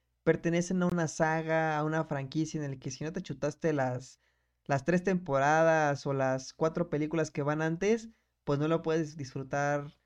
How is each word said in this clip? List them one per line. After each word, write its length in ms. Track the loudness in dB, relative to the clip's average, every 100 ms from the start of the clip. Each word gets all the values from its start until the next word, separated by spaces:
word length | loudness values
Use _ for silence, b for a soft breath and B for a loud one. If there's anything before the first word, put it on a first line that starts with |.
| _ _
pertenecen 580 | 0 2 2 0 0 0
a 40 | 2
una 200 | 2 0
saga, 720 | 0 0 0 0 0 2 0
a 60 |
una 200 | 0 0 -2
franquicia 540 | -4 -4 -4 -2 -4
en 80 | -6
el 80 | -6
que 120 | -10
si 120 | -8
no 100 | -8
te 80 | -8
chutaste 500 | -8 -4 -6 -2 -2
las, 460 | 0 0 -2 -10 -20 _ _ _ _ -2
las 200 | -2 2
tres 180 | 2
temporadas 1000 | 2 -2 0 2 4 6 6 6 2 0 -2
o 80 |
las 400 | 0 2 0 -4
cuatro 360 | -2 -2 0 -2
películas 420 | -2 -2 0 -2
que 120 | -2
van 180 | -2 0
antes, 480 | -2 0 0 0 -2 B B B
pues 160 | -2 0
no 80 | 2
lo 140 | 0
puedes 340 | 2 0 -2 -6
disfrutar, 760 | -10 -8 -4 -2 0 -2 -4 -16